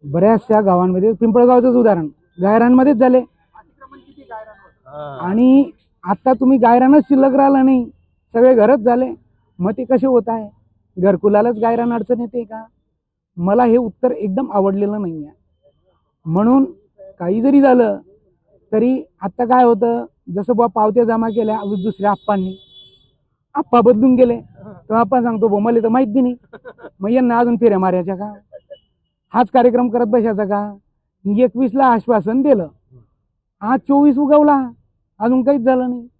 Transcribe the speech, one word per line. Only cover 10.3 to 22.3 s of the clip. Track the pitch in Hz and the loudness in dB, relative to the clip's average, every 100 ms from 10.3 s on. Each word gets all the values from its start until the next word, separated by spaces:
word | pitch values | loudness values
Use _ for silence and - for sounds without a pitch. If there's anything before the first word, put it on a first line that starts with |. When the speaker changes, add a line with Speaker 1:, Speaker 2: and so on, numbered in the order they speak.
| 226 208 _ _ _ _ - | -8 -8 _ _ _ _ -4
Speaker 1:
घरकुलालाच | 185 180 202 208 233 220 | 0 0 0 0 0 -2
गायरान | 226 233 240 | -2 -2 -4
अडचण | 233 214 240 | -6 -4 -6
येते | 240 247 | -6 -10
का? | 214 220 226 _ _ _ _ _ _ - | -12 -16 -20 _ _ _ _ _ _ -8
मला | 175 208 | -2 2
हे | 247 233 | 2 2
उत्तर | 233 - 247 | 0 -4 -4
एकदम | 247 208 190 262 | -4 -6 -6 -4
आवडलेलं | 202 196 196 202 214 | -2 -2 -2 -4 -4
नाही | 190 160 | -8 -10
आहे. | 147 _ _ _ _ _ _ _ _ _ 160 | -14 _ _ _ _ _ _ _ _ _ -4
म्हणून | 170 220 269 269 - _ _ - _ | 0 2 2 2 -4 _ _ -20 _
काही | 175 214 | -4 -2
जरी | 247 285 | 2 4
झालं | 269 254 226 196 _ _ _ _ _ _ _ | 4 4 2 -2 _ _ _ _ _ _ _
तरी | 220 240 262 311 _ | -2 0 -2 -8 _
आत्ता | 196 - | -12 -6
काय | 240 254 | 0 2
होतं, | 240 226 233 233 233 _ - | 2 2 -2 -4 -8 _ -12
जसं | 175 202 202 | -10 -4 -2
बुवा | 233 | -2
पावत्या | 226 214 214 | 0 -2 0
जमा | 226 226 226 | 0 -2 -4
केल्या | 214 214 214 | -4 -4 -4
दुसऱ्या | 202 202 196 196 196 | -6 -6 -6 -4 -4
आप्पांनी, | 196 - | -4 -4